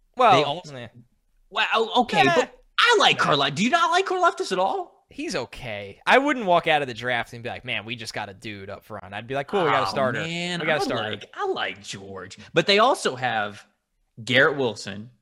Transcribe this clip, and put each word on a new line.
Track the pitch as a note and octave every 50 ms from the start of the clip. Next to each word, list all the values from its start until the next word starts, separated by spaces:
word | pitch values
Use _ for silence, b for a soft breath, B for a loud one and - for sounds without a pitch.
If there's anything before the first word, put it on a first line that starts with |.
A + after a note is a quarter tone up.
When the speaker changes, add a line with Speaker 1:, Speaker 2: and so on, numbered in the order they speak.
| _ _ _
Speaker 1:
Well, | - B3+ A3 F#3+
Speaker 2:
They | D#3+ D3
also | C#3+ D3 F3 F3+ D3+ C#3
Speaker 1:
eh. | B2+ A#2+ G#2+ - A#2+ - _ _ _ _ _ _ _ _ _
Speaker 2:
Wow, | F#3+ G#3+ G#3+ E3+ F#3+ A3 A3+ G#3 - B3
okay, | B3 - - - -
Speaker 1:
Eh. | - E4+
Speaker 2:
but | D#4 C4+ - - - _ _ _ -
I | - A#4 A#4 G#4
like | C4+ F#3 - -
Speaker 1:
Nah. | -
Speaker 2:
Karla-, | D#3+ D#3 C#3 C#3 C#3 D3
do | C3+ G3+
you | B3+
not | E4 E4+ E4+ E4
like | E4+ F4+ F#4+
Karlaftis | F#4+ F#4 F4+ F4+ F4 F#4 - F#4+ -
at | F#3+ F3+
all? | F#3 F#3+ - G4 F4 - _ _ _ _
Speaker 1:
He's | - - D4 F4 G3
okay. | D3 A#2+ - - - - A#2+ G#2 G2+ G2+ G2 G2 - -
I | - G#3
wouldn't | B3+ C#4 D4 D4+ B3+ A3
walk | F#3 F3 E3+ -
out | E3 D#3 D3
of | C#3+ B2+
the | A#2+
draft | A2 A#2+ B2 B2 A#2+ A2+ - -
and | A#2 A2+
be | A#2
like, | G2 F2 -
"Man, | B2+ A#2 G#2+ G2+
we | A2 A#2+
just | A2+ A2+ G#2 -
got | A#2 G#2+ G2+
a | F#2+
dude | G#2 - A2+ G#2 G2+ F#2+ G2
up | G2 - -
front." | - A2 G2+ F#2 F#2 G2+
I'd | G#2 A2+
be | A#2 C3+
like, | C#3 C#3 -
"Cool, | - G3+ F3
we | D3+
got | - - G2+
a |
Speaker 2:
Oh, | G2
Speaker 1:
starter. | - C#3 C3+ B2+ A#2 A2 -
Speaker 2:
man, | - E3+ E3+ F3 F3 F3+ E3+
Speaker 1:
We | D#3
got | D#3+ D#3 D3
a |
Speaker 2:
I | -
Speaker 1:
starter." | C4+ B2+ A#2 A2 G#2+
Speaker 2:
like, | G#2+ G#2 - - -
I | E4+ G4+ F#4+
like | F#4+ - G#2+ G2 F#2+ G2+ G2+
George. | - - G2+ G2 G2 G2 F#2 F#2 F#2 - - B B B
But | D#3+ F3
they | - G3 G3+
also | A3 C4 C#4+ - - G3+ C3
have | B2 C3 B2 A2+ A2 G#2 G#2 G2+ G2+ - _ _ _ _ _ _ _ _ _ _ - A2
Garrett | A2+ A#2+ B2+ C#3+ D#3+ C#3+
Wilson, | C#3+ C3+ A#2 G#2 - - G#2 G2 G2+ G#2+ B2+ _ _